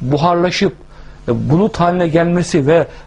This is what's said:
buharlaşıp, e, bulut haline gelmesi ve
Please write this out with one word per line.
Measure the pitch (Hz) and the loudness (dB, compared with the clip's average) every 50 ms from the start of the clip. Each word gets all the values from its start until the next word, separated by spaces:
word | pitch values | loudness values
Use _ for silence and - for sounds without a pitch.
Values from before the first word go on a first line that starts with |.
buharlaşıp, | 120 127 143 139 151 180 175 175 170 180 170 - 202 170 - - - - - - - - - - - - | -6 -2 -2 0 0 0 2 2 0 0 0 0 -2 -2 -2 -6 -20 -20 -20 -20 -20 -20 -20 -12 -6 -4
e, | 120 113 113 120 | -4 -2 0 0
bulut | 147 175 208 220 - - | 2 2 2 0 0 0
haline | 170 175 180 180 175 165 | 0 0 2 0 0 0
gelmesi | 151 170 170 170 175 175 165 - - 165 135 143 | 2 2 2 2 0 -2 -2 0 0 0 2 4
ve | 165 165 151 - - - - | 2 2 2 0 -6 -20 -14